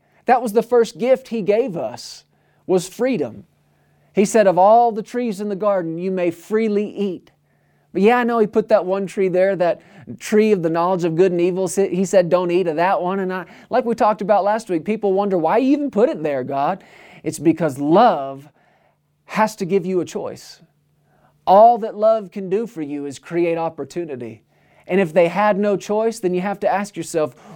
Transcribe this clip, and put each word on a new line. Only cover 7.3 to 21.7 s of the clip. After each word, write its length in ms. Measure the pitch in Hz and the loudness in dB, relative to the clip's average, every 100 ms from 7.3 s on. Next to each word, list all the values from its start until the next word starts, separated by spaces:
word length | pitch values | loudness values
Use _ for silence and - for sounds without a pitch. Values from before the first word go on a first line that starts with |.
| _ _ _ _ _ _ | _ _ _ _ _ _
But 100 | 185 | 2
yeah, 140 | 202 247 | 4 4
I 80 | |
know 160 | 233 233 | 0 0
He 80 | 214 | 0
put 220 | 220 220 | 0 2
that 140 | 208 | 0
one 220 | 180 196 185 | 2 -4 -4
tree 220 | 214 190 | -2 0
there, 260 | 180 196 | 2 0
that 260 | 180 175 - _ - - - | 2 0 -2 _ -20 -20 -16
tree 320 | - 214 214 | 0 2 4
of 140 | 196 | 2
the 60 | 160 | 0
knowledge 340 | 165 175 190 | 0 0 0
of 100 | 170 | 0
good 160 | 160 190 | 2 2
and 100 | 175 | 2
evil. 280 | 180 180 185 | 0 0 -2
He 360 | - 196 180 | -2 -2 -2
said, 240 | 190 196 170 | 2 2 4
"Don't 220 | 180 180 | 0 2
eat 160 | 175 175 | 0 0
of 80 | |
that 260 | 156 185 160 | 0 0 0
one." 200 | 180 196 | -2 -4
And 120 | 185 | -4
I, 140 | 185 165 - - | -6 -10 -18 -4
like 140 | 233 | -2
we 100 | 233 | -2
talked 260 | 226 220 214 | 0 0 0
about 220 | 208 202 | 0 2
last 260 | 196 220 196 | 2 -2 -4
week, 160 | 165 | -6
people 280 | 160 220 202 | -4 -4 -2
wonder, 260 | 190 202 185 | 0 0 0
"Why 200 | 160 220 | 0 2
you 160 | 262 | 2
even 180 | 294 285 | 0 0
put 160 | 202 262 | 0 0
it 160 | 208 | 0
there, 180 | 151 139 | -4 -4
God?" 400 | 131 139 147 196 - - - - | -4 -4 -4 -4 -12 -20 -20 -10
It's 160 | 156 151 | -10 0
because 400 | 156 160 160 131 | 0 2 -2 -2
love 720 | 147 185 240 156 135 135 151 _ _ _ _ _ _ _ _ | 2 6 6 2 -6 -12 -18 _ _ _ _ _ _ _ _
has 280 | 202 214 - | -2 -2 -2
to 80 | |
give 220 | 175 196 175 | -2 -2 0
you 140 | 185 | -4
a 40 | |
choice. 560 | 151 175 131 - - - _ _ _ _ _ _ _ _ - | -4 -8 -10 -14 -20 -20 _ _ _ _ _ _ _ _ 4
All 320 | 190 233 | 8 8